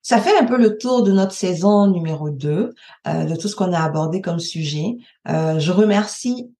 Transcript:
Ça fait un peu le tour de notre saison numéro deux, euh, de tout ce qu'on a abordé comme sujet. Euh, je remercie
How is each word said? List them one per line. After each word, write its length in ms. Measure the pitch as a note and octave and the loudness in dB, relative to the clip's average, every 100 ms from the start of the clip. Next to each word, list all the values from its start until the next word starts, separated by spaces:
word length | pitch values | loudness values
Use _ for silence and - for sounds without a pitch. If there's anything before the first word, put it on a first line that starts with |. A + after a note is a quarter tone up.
Ça 160 | - A#3 | 2 0
fait 180 | F4 G#4 | 4 4
un 80 | |
peu 120 | A#3 B3 | 4 4
le 200 | A3 G#3+ | 2 2
tour 280 | B3 B3+ | 0 2
de 80 | G3 | 4
notre 220 | G3 F#3+ | 4 2
saison 520 | - F3+ E3+ G3 G#3 G3+ | -2 -4 2 4 4 4
numéro 440 | F3+ D#3+ D#3 D3+ | 2 -2 -4 -6
deux, 440 | C#3 D3 D#3 A3+ - - - - | -4 -2 -2 -2 -6 -20 -12 -6
euh, 200 | D#3+ D#3 | -4 -4
de 100 | E3 | -4
tout 100 | G#3 | -6
ce 80 | |
qu'on 180 | - F#3 | -2 -2
a 80 | E3+ | 0
abordé 400 | D#3+ D#3 D#3+ F#3 | -2 -2 -2 -4
comme 200 | F#3 E3+ | -4 -6
sujet. 560 | - E3 D3+ D3+ F3+ A#3+ - _ - | -6 -6 -6 -4 -6 -8 -14 _ -6
Euh, 320 | D#3+ D#3+ D#3 | -2 0 0
je 100 | D3+ | 0
remercie 800 | F#3 G#3+ G3+ G#3 - B3 B3 A#3+ _ | 2 4 2 -2 -6 -6 -6 -10 _